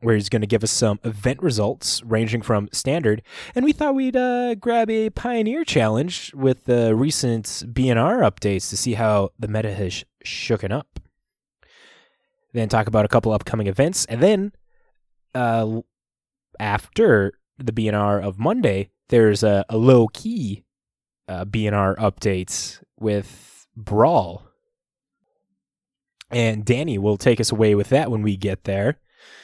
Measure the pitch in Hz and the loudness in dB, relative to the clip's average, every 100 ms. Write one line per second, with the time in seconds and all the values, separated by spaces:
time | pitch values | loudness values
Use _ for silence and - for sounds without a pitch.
0 | 117 107 101 117 104 113 110 - 113 101 | 0 0 0 -2 0 0 0 0 0 0
1 | 120 104 123 135 180 107 104 - - - | -6 -4 -4 -2 -2 0 -2 -4 -6 -6
2 | 117 110 113 117 104 107 104 - 135 160 | -2 -2 0 -2 -2 -2 -2 -6 -4 -2
3 | 120 110 - - - 247 285 - 302 269 | 0 -2 -4 -18 -8 -2 0 0 0 0
4 | 262 254 254 247 247 214 240 233 226 226 | -2 -2 -2 -2 -2 -4 -2 0 0 0
5 | 220 - 240 233 214 285 320 139 110 110 | -2 -4 -4 -2 -2 -2 -2 0 2 0
6 | 170 - - 139 131 127 - 120 113 113 | -2 -6 -12 -2 0 0 0 2 4 2
7 | 143 147 127 113 104 - 120 120 131 113 | 2 0 -2 -2 -4 -10 -8 -2 2 2
8 | 147 247 170 - 101 95 - 107 123 110 | 2 2 2 0 -2 -2 -4 -6 -4 0
9 | 110 104 98 - 107 107 110 95 95 - | 2 2 0 -4 -6 -4 -4 -4 -6 -6
10 | - _ - - - 113 95 127 - - | -12 _ -14 -10 -2 -2 -2 -6 -6 -14
11 | - _ _ _ _ _ _ _ - _ | -18 _ _ _ _ _ _ _ -20 _
12 | _ _ _ _ _ 120 107 113 107 107 | _ _ _ _ _ -4 0 0 2 2
13 | 107 117 110 107 - 113 101 95 151 190 | 2 2 2 -2 -2 -4 -2 0 0 0
14 | - 117 180 208 208 - _ _ _ _ | -4 2 2 2 -2 -8 _ _ _ _
15 | _ _ _ 127 120 113 110 113 - _ | _ _ _ -4 0 0 -2 -4 -8 _
16 | _ _ _ _ _ - 104 104 - - | _ _ _ _ _ -10 -4 -4 -4 0
17 | 220 110 98 - _ - 120 110 107 104 | 4 4 2 -4 _ -10 -6 -4 -2 0
18 | 104 101 101 98 131 247 165 98 101 _ | 2 0 -2 -2 -2 0 0 0 -4 _
19 | _ 120 110 101 110 101 - 113 123 123 | _ 4 6 4 2 2 0 2 6 6
20 | 113 - 220 233 113 101 _ _ _ _ | 4 -2 -8 -6 -6 -8 _ _ _ _
21 | _ _ - 90 98 110 107 104 95 95 | _ _ -12 -10 -6 -2 0 2 2 2
22 | 107 - 104 92 92 - - - _ _ | 0 0 -2 -2 -4 -8 -10 -14 _ _
23 | 110 104 98 - - - _ 113 104 104 | -2 -2 -4 -12 -20 -20 _ -18 -2 4
24 | 123 254 90 85 - _ _ _ _ _ | 4 4 0 -6 -18 _ _ _ _ _
25 | _ _ _ _ _ _ _ _ _ _ | _ _ _ _ _ _ _ _ _ _
26 | _ _ - 120 113 110 107 123 160 104 | _ _ -8 -2 0 0 0 0 -2 -2
27 | 101 101 127 117 113 110 110 101 98 135 | 0 0 2 2 0 2 4 2 2 0
28 | 156 113 107 95 98 95 - 98 110 - | 0 -2 -2 -2 -4 -6 -4 -2 -2 -4
29 | _ _ - - | _ _ -20 -20